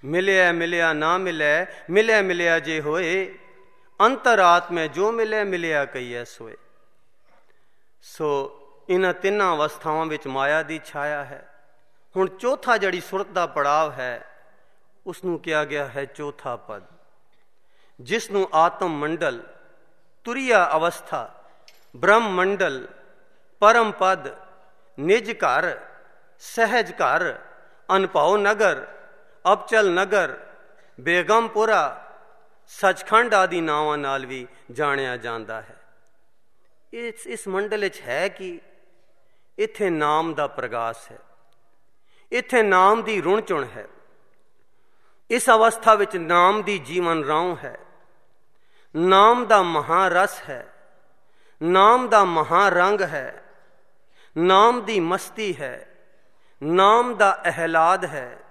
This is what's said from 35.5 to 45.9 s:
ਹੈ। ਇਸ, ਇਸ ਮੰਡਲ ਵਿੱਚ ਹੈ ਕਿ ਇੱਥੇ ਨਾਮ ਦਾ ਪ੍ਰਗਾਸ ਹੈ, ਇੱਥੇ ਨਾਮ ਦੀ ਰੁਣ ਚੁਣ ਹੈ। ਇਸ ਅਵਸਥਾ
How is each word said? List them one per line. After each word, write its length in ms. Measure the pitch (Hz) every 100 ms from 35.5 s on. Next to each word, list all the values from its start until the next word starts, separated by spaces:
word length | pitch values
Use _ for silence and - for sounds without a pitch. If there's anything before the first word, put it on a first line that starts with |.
| 110
ਹੈ। 140 | 107 - - - - - - - - - - - -
ਇਸ, 340 | 233 233 220 -
ਇਸ 220 | 233 202
ਮੰਡਲ 320 | 185 208 214
ਵਿੱਚ 200 | 196 -
ਹੈ 280 | - 131 190
ਕਿ 320 | 185 190 170 - - - - - - - - - -
ਇੱਥੇ 320 | 214 - 202
ਨਾਮ 440 | 165 151 151 165
ਦਾ 120 | 151 143
ਪ੍ਰਗਾਸ 640 | - 123 117 117 117 -
ਹੈ, 60 | 110 - - - - - - - - - - -
ਇੱਥੇ 300 | 240 254 247
ਨਾਮ 400 | 214 185 190 226
ਦੀ 180 | 208 208
ਰੁਣ 200 | 160 208
ਚੁਣ 240 | 214 170
ਹੈ। 220 | 123 113 104 - - - - - - - - - - - - - -
ਇਸ 200 | 240 -
ਅਵਸਥਾ 440 | 220 226 226 233